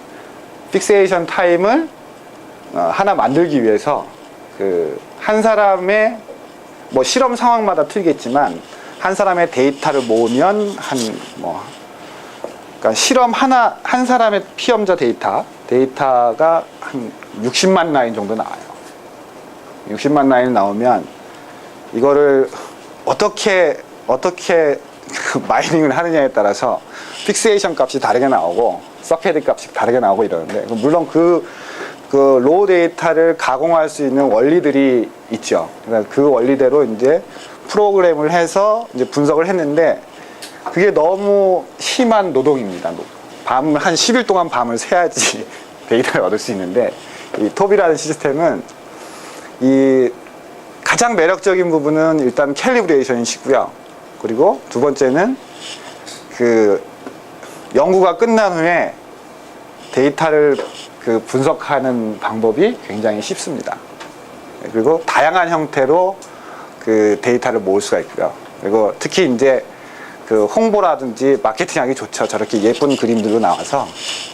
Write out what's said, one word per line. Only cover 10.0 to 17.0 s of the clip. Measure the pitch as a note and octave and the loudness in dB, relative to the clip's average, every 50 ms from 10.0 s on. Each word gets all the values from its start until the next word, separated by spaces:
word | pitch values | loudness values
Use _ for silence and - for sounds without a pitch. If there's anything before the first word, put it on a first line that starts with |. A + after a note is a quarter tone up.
모으면 | B2 A2+ A2 A#2 A#2 A2+ A#2+ C3 D#3+ F#3+ G#3 G#3 G#3 G3+ G3 - | 0 2 2 2 2 2 2 2 2 2 2 0 -2 -4 -6 -8
한 | - - C#3 C3 A2+ A2 G2 - - - - - | -8 -6 -4 -4 -4 -4 -6 -8 -12 -14 -16 -12
뭐, | - F2 D#2+ D#2 - - - - - - - - - - - - - - - - - - - - - - - - | -10 -8 -8 -8 -10 -14 -18 -20 -20 -20 -20 -20 -20 -20 -20 -20 -20 -20 -20 -14 -14 -14 -14 -16 -20 -20 -16 -2
그러니까 | - A2+ - | -2 -2 0
실험 | - - - C4 B3+ B3 A#3+ | 0 0 2 2 4 4 2
하나, | A#3 - C4+ C4 C4 B3 A#3 F#3+ - - - | 2 0 2 2 4 4 2 2 0 -4 -6
한 | - - B3+ B3+ A#3+ | -2 -2 0 2 2
사람의 | B3+ A#3+ A3+ G#3+ G3+ F#3+ G3 - - | 2 2 2 2 2 0 -4 -4 -12
피험자 | - - - A#3+ G#3+ G#3 F#3 F3+ | -6 0 0 0 2 2 0 0
데이터, | - D3 A#2+ A#2 - - G#2 G2 C#3 - - - - - - | 2 2 0 -2 0 -2 -2 -2 -2 -4 -6 -14 -18 -6 -2
데이터가 | A#2+ B2+ C3+ C3 C3 - C#3+ C3+ B2+ B2 A#2+ A#2+ A2+ A2 D#3 E3 E3 E3 - - - - | 2 2 2 0 0 -2 0 2 2 2 2 2 2 2 2 2 2 2 -2 -4 -14 -16
한 | - - - C3+ | -14 -10 -10 -8